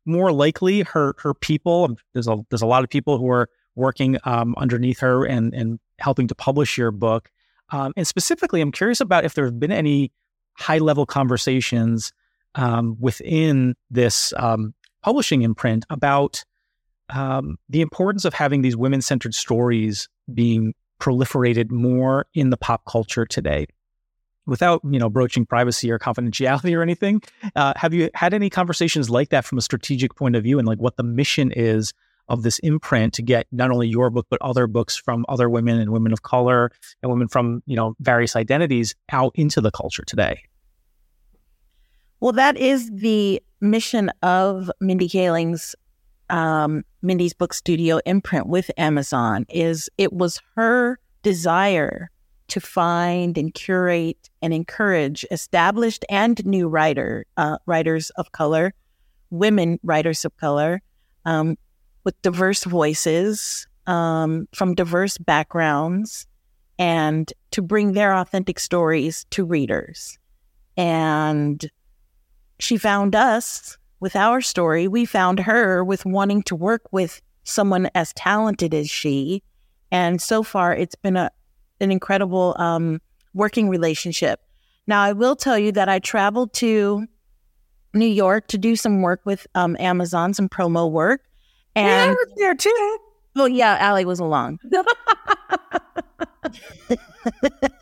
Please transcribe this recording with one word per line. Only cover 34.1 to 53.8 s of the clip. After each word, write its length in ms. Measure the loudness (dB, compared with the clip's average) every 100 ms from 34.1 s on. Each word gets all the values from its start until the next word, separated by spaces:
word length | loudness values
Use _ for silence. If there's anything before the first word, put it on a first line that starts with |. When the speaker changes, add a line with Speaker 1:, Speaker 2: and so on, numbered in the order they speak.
| 0 -4
Speaker 1:
but 120 | -4
other 260 | -2 0 0
books 280 | 0 -2 -4
from 300 | -4 -4 -2
other 200 | 0 2
women 300 | 2 2 2
and 120 | 2
women 200 | 0 0
of 100 | -2
color 500 | 0 0 4 4 2 -2 -20 -8
and 100 | -4
women 160 | -2 0
from, 360 | 0 0 -2 -4
you 100 | -2
know, 200 | -2 -2
various 360 | 2 2 2 0
identities 600 | 0 0 2 0 -2 -6 -6
out 200 | -2 0 0
into 260 | 0 2
the 100 | 0
culture 320 | 0 -6 -8 -6
today? 360 | -2 0 -2 -12 _ _ _ _ _ _ _ _ _ _ _ _ _ _ _ _ _
Speaker 2:
Well, 140 | 0
that 240 | 4 4 4
is 320 | 2 2 -2
the 500 | -4 0 2 2 -2 -6 _
mission 500 | 0 2 0 -2 -2 0
of 480 | 0 2 2 0 -6 -4
Mindy 280 | 0 0 0
Kaling's, 680 | 0 2 2 0 -4 -8 -16 _ _ _ _ -6
um, 540 | -2 0 0 0 -2 -6 _
Mindy's 320 | -2 0 0
Book 200 | -2 -4
Studio 460 | -4 -2 0 2 0 0
imprint 420 | -2 0 -2 0
with 220 | -2 -2 -2
Amazon, 680 | 0 0 -2 -2 0 -2 -4
is 400 | -2 -2 -2 -6 -2
it 160 | -2
was 280 | 0 -2 -4 -8 -2
her 440 | 2 2 0 -4 _ _
desire 880 | -2 0 2 2 2 2 0 -4 -12 _ _ _ -10
to 100 | -10
find 800 | -6 -2 0 0 0 0 -2 -2
and 160 | -4
curate 760 | -6 -4 0